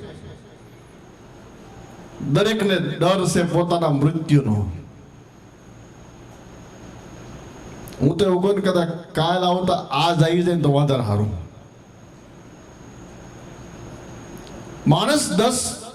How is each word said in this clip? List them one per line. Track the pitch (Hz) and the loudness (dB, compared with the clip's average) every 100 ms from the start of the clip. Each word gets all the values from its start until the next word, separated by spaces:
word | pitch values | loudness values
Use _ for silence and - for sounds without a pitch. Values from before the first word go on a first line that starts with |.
| - - - - - - - - - - - - - - - - - - - - - - | -12 -16 -18 -18 -20 -20 -20 -20 -20 -20 -20 -20 -20 -20 -20 -20 -20 -20 -20 -20 -18 -10
દરેકને | 139 156 208 220 196 180 | 0 2 4 2 2 2
ડર | 143 - 170 190 175 | 0 2 4 4 4
છે | 185 170 | 2 2
પોતાના | 165 170 170 160 | 2 2 2 2
મૃત્યુનો. | 139 147 160 156 147 110 104 87 82 - - - - - - - - - - - - - - - - - - - - - - - - - - - - - - - - | 4 2 2 4 4 6 2 0 -4 -12 -18 -20 -20 -20 -20 -20 -20 -20 -20 -20 -20 -20 -20 -20 -20 -20 -20 -20 -18 -18 -18 -18 -18 -16 -16 -16 -16 -16 -14 -14 0
હું | 143 170 | 2 4
તો | 196 | 2
એવું | 180 | 4
કહું | 202 196 | 2 2
ને, | |
કદાચ | 190 175 165 165 - 165 | 2 2 0 -4 -6 -2
કાલ | 165 | 0
આવતા | 185 180 185 185 | 2 2 2 2
આજ | 175 - - 170 165 | 0 0 0 2 4
આવી | 165 175 | 4 4
જાય | 175 170 | 2 4
ને | |
તો | 143 | 4
વધારે | 143 147 127 | 4 4 2
સારું. | 104 104 104 85 - - - - - - - - - - - - - - - - - - - - - - - - - - - - - - - - - - 135 | 2 2 0 -2 -10 -16 -20 -20 -20 -20 -20 -20 -20 -20 -20 -20 -20 -20 -20 -18 -18 -18 -18 -18 -18 -16 -16 -16 -14 -16 -16 -16 -16 -16 -16 -14 -14 -4 2
માણસ | 165 233 294 233 | 2 4 0 0
દસ | 185 247 247 - - - | 2 2 2 -4 -8 -10